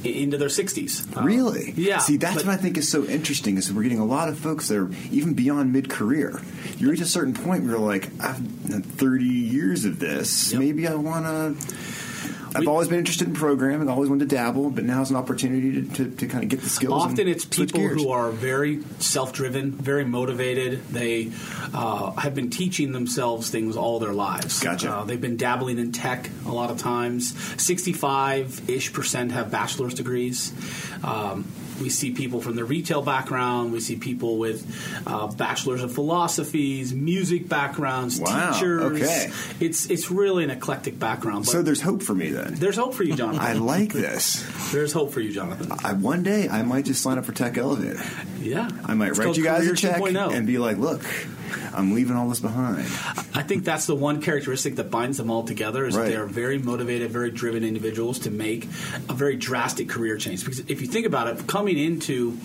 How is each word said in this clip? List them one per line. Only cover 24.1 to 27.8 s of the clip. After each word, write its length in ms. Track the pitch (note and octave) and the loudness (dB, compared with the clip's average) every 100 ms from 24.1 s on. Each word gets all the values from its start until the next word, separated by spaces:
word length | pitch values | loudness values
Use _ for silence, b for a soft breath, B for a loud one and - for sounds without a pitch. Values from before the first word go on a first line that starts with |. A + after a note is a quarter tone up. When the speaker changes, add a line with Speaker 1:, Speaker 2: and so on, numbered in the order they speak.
Speaker 1:
lives. 480 | G2+ G2 F2+ F2 - | 0 0 -2 -2 0
Speaker 2:
Gotcha. 280 | E2+ F2+ - | 0 0 -2
Speaker 1:
Uh, 140 | G#2 | -4
they've 160 | G#2+ B2 | -4 -4
been 160 | B2+ A#2 | -2 -2
dabbling 420 | B2 B2 C3 A#2+ | 0 0 -2 -2
in 120 | A#2 | -2
tech 400 | - C3 B2+ - - - | -4 -4 -4 -6 -8 -6
a 60 | |
lot 180 | A#2+ A#2+ | -2 -2
of 80 | A#2+ | -2
times. 560 | B2 A#2+ A#2+ B2 B2 B B B - F3+ | -2 0 0 -2 -4 B B B 0 0